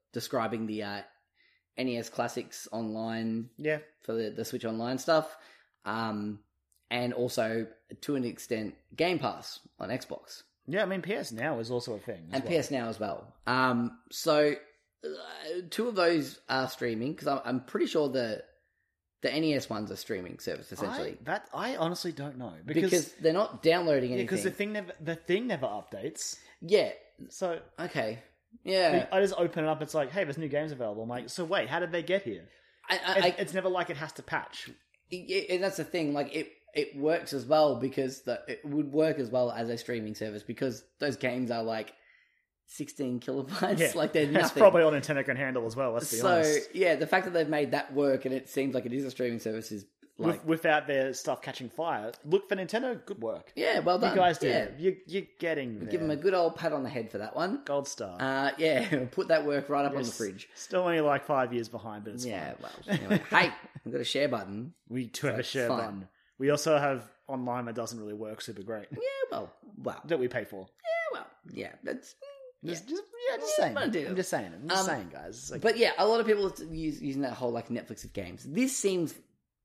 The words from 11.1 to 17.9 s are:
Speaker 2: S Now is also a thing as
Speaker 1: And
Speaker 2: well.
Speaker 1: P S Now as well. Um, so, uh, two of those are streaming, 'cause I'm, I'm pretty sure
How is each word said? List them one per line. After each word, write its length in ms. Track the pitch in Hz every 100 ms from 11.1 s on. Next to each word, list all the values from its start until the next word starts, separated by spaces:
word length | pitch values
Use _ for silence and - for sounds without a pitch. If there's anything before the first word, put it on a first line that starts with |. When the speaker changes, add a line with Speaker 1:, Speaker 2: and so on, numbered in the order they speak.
Speaker 2:
S 160 | 226 190
Now 300 | 113 139 131
is 100 | 117
also 240 | 123 117
a 40 | 104
thing 260 | - 95 82
as 40 |
Speaker 1:
And 80 | 123
Speaker 2:
well. 60 | 156
Speaker 1:
P 60 | 170
S 140 | 135
Now 160 | 139 117
as 100 | 98
well. 340 | 104 80 - - -
Um, 500 | 127 131 120 120 - _
so, 460 | - 165 151 151 143 - _ _ _
uh, 40 | 156 151 160 156 156 175 175
two 160 | - 233
of 80 |
those 460 | 208 170 170 135 - -
are 200 | 131 131
streaming, 460 | - 123 113 123
'cause 140 | 160 147
I'm, 120 | 139
I'm 160 | 120 127
pretty 220 | 127 -
sure 220 | 320